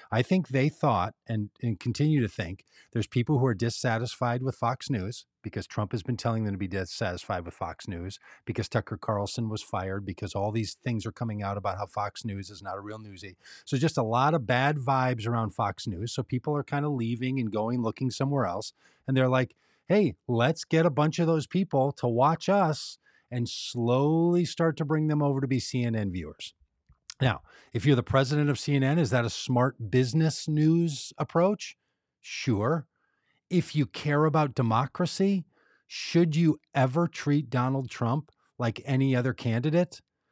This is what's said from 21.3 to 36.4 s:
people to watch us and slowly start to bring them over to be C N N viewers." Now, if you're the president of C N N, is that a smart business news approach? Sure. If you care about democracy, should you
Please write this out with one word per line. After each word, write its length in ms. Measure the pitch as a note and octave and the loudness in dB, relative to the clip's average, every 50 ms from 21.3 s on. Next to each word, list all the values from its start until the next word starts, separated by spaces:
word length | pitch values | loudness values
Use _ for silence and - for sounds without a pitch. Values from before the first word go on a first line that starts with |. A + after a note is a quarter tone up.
| E3 D#3 C#3 | 2 2 0
people 460 | - - F3+ G3 - - C#3 C3 C#3+ C3+ | 0 -2 -2 0 2 2 2 2 2 0
to 160 | - - B2 | -2 -2 0
watch 400 | A#2 A#2 C3 D3 E3 - - - | 2 4 4 4 2 2 2 2
us 500 | G3 G3+ F#3+ D#3 D3 - - - - - _ _ _ _ _ - | 4 4 4 2 0 -2 -6 -12 -14 -18 _ _ _ _ _ -8
and 180 | B2 B2 A#2+ A#2 | -4 -4 -4 -4
slowly 960 | - - - - - A#2+ A#2 A#2 B2 C3 C#3+ D3 D#3+ E3 E3+ F3 F3 F3 F3 | -6 -8 -10 -8 -4 -2 2 2 4 4 4 4 4 4 4 4 4 2 2
start 320 | - - - E3+ E3 D3+ - | 0 0 0 0 0 2 0
to 60 | D#3+ | -2
bring 220 | C#3 D#3+ D#3 D#3 D3+ | 0 0 0 2 2
them 140 | D3+ D3 C#3+ | 2 2 2
over 180 | C#3+ C#3 C3+ | 2 2 0
to 60 | C3+ | 0
be 140 | B2+ C3 B2+ | 0 0 0
C 240 | - - - B2+ A#2+ | -2 -2 -2 0 0
N 100 | A#2+ A2+ | 0 0
N 160 | A2 G#2 G2 | 0 -2 -2
viewers." 440 | F2 F#2 D#2 D2 - - - - - _ _ _ _ _ _ _ _ _ _ - - - C3+ | -4 -6 -8 -8 -12 -14 -16 -18 -18 _ _ _ _ _ _ _ _ _ _ -14 -4 0 0
Now, 200 | B2+ F#2+ - - _ - - - _ - | 0 0 0 -6 _ -20 -20 -16 _ -6
if 100 | A#2+ F2+ | 0 4
you're 120 | D3 C#3+ | 4 4
the 60 | A#2+ - | 4 4
president 460 | - - C3+ C3+ A#2+ D3+ D3 D3 C#3+ | 4 4 4 4 4 2 2 2 2
of 100 | C#3 - | 0 0
C 160 | - - C#3+ | 0 0 2
N 80 | C#3 C3+ | 2 2
N, 160 | C3+ D3 E3+ | 2 2 2
is 120 | D#3+ G2 | 2 2
that 140 | A2 B2 A#2 | 2 2 2
a 40 | A2+ | 0
smart 600 | - - - - B2+ A#2+ B2 C3+ - - A#2 G2+ | -2 -6 -4 0 2 4 4 2 0 -4 -6 2
business 580 | G#2+ B2+ C3 A#2+ A2 D#3+ D#3+ D#3+ - - - D#3 | 2 2 4 4 2 2 2 2 0 -2 -4 -2
news 640 | D3+ D3+ D3+ D#3 E3 E3+ E3+ E3 C#3+ B2+ - - - - | 2 4 4 6 6 4 2 0 -2 -6 -10 -12 -8 -8
approach? 580 | - - - E3 F3 G3 G#3 - - - - _ _ _ _ _ _ _ _ _ | -6 -2 2 4 4 4 2 0 -6 -12 -16 _ _ _ _ _ _ _ _ _
Sure. 640 | - - - - - C#3 A2+ G2 G#2 B2 D#3 E3 C#3 _ _ _ _ _ _ _ _ _ _ _ _ - | -18 -14 -10 -6 0 0 2 2 2 2 0 0 -4 _ _ _ _ _ _ _ _ _ _ _ _ -2
If 240 | F#3 F3 - - - | 0 0 0 0 0
you 100 | D3+ C#3 | 0 0
care 400 | - - - - D3 C#3+ D3 D#3 | 0 -2 -6 -2 0 2 4 4
about 300 | D#3 C#3+ D#3+ D3+ C#3+ A2+ | 4 4 2 2 2 0
democracy, 920 | - B2+ A2+ A2 A#2 C3 C3+ - - F3+ E3 - - G3 G3 G3+ F#3 D#3 _ _ _ _ _ _ _ _ | 0 2 2 4 2 2 0 -2 -2 -2 -2 0 0 2 2 2 0 -2 _ _ _ _ _ _ _ _
should 480 | - - - - - - E3 E3+ E3 D3 | -16 -12 -12 -6 0 4 4 4 4 4
you 260 | D#3+ | 4